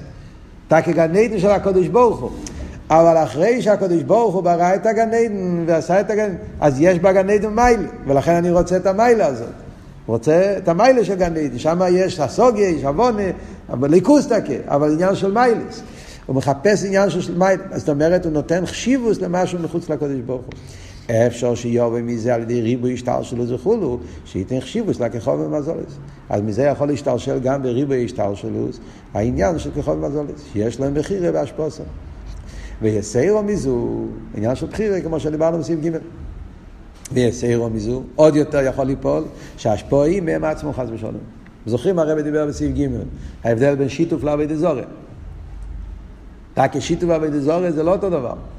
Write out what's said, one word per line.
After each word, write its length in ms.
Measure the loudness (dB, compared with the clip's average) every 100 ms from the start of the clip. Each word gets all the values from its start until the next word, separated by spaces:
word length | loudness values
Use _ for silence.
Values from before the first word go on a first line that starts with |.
| -18 -18 -20 -20 -20 -10 2
תקי 240 | 4 4
גן 240 | 2 2 4
עדן 220 | 2 2
של 120 | 2
הקדוש 380 | 2 2 2 4
ברוך 320 | 4 4 2
הוא. 100 | -4 -8 -12 -12 -12 -10 2
אבל 260 | 6 8 6
אחרי 460 | 4 2 2 2
שהקדוש 400 | 2 2 2 0
ברוך 320 | 2 2 2
הוא 80 | 0
ברא 320 | 2 2 4
את 120 | 2 2
הגן 220 | 2 2
עדן 500 | 2 0 0 -2 0 2
ועשה 340 | 0 2 2
את 100 | 2
הגן 140 | 0
עדן, 100 | -2 -4 -10 0
אז 200 | 2 4
יש 180 | 4 6
בגן 320 | 4 4 4
עדן 180 | 2 2
מיילה, 400 | 4 4 4 0 -6 0
ולכן 280 | 2 4
אני 160 | 2 4
רוצה 260 | 2 2 0
את 100 | 2
המיילה 400 | 2 4 4 2
הזאת. 220 | 0 -6 -12 -18 -18 -20 -12 -4
רוצה 480 | -2 4 4 4 2
את 100 | 0
המיילה 360 | 4 6 6
של 100 | 4
גן 220 | 2 0 0
עדן, 220 | -2 -2
שם 220 | 0 2 4
יש 300 | 4 2 0
הסוגיה, 480 | -2 4 4 4 2
יש 160 | 2
עוונה, 380 | 0 2 2 2 -2 -4 -10 -16 -8
אבל 200 | -2 4
ליכוז 360 | 6 8 6 4
תקי, 300 | 0 0 -6 0
אבל 260 | 2 2
עניין 220 | 2 2
של 180 | 2 2
מיילס. 500 | 4 4 2 -2 -12 -16 -18 -20 -14 -4
הוא 100 | -2
מחפש 480 | 0 2 2 2
עניין 260 | 2 2 2
של, 100 | 0
של 180 | -2 0
מיילה. 240 | 2 2 -2
זאת 140 | -6 -2
אומרת, 360 | 2 2 2
הוא 80 | 0
נותן 340 | -2 0 -2 -2
חשיבות 560 | -4 0 0 0 -2
למשהו 360 | 0 -2 -2 -2
מחוץ 320 | -4 -4 -4
לקדוש 300 | -4 -4 -4
ברוך 220 | -6 -8
הוא. 80 | -8 -16 -16 -18 -18 -14 -2 2 2
אפשר 280 | 2 -2
שיובא 460 | -2 0 0 2 0
מזה 340 | -4 -4 0
על 80 | -2
ידי 180 | 0 -2
ריבוי 340 | 0 0 -2
השתלשלות 560 | -4 -2 -2 -2 -4 -4
וכולו, 480 | -2 0 0 0 -4 -8 -16
שייתן 360 | -10 -8 -4 -4
חשיבות 400 | -4 -4 -2 -2
לכחול 400 | -2 -4 -2 -2
ומזולת. 460 | -2 -4 -4 -6 -8 -14 -18 -16 -6
אז 120 | -2
מזה 220 | -2 0
יכול 260 | 2 2 0
להשתלשל 500 | -2 -2 -2 -2 -2
גם 240 | 0 -2
בריבוי 420 | 0 0 0 0
השתלשלות, 760 | -2 -2 -4 -4 -6 -4 -6 -8 -16 -20 -8
העניין 440 | -2 -2 0 0 0
של 120 | -4 -6
כחול 280 | -4 -2
ומזולת, 360 | -2 -4 -6 -10 -8
שיש 280 | -4 -2 -2
להם 140 | -2
בחירה 360 | -2 -2 -2 0
והשפוסה. 500 | 0 -2 -4 -6 -8 -12 -14 -14 -16 -14 -14 -14 -14 -14 -4
ויסירו 600 | -2 0 -2 0 2 2
מזו, 600 | 0 -2 0 -2 -2 -4 -6 -10 -12
עניין 200 | -4 -2
של 120 | -2 -4
בחירה, 340 | -4 -2 -2
כמו 200 | -2 -4
שדיברנו 380 | -2 0 0 0
בסעיף 220 | -2 -2
ג'. 100 | -2 -4 -8 -14 -14 -14 -16 -18 -20 -20 -20 -18 -4
ויסירו 580 | 0 0 0 0 0 0
מזו, 320 | -4 -4 -4 -4 4
עוד 200 | 6 6
יותר 260 | 2 0
יכול 240 | 0 0 -2
ליפול, 380 | -2 -2 -2 -4 -12 -18 -6
שההשפועה 500 | -2 -2 2 2 4
היא 160 | 2
מהם 220 | 0 -2
עצמו 280 | -2 -4 -6
חס 140 | -6 -6
ושלום. 180 | -6 -8 -8 -12 -18 -20 -12 -4
זוכרים, 320 | -2 0 0
הרבי 240 | 2 0
דיבר 240 | 0 -2 -2
בסעיף 300 | -2 -2 -2
ג', 120 | -2 -4 -8 -12 -14 -6
ההבדל 300 | 0 4 4
בין 140 | 2 0
שיתוף 360 | 0 0 0
לעבודה 320 | 0 0 0 0
זרה. 260 | 0 0 -6 -14 -18 -18 -16 -16 -14 -14 -12 -12 -12 -14 -16 -20 -20 -20 -8 0
רק 220 | 0 0
שיתוף 320 | -2 -2 0
עבודה 300 | 0 0 -2
זרה 300 | 0 0 0
זה 120 | 0
לא 100 | 0
אותו 180 | 0 0
דבר. 240 | -2 -4 -8 -14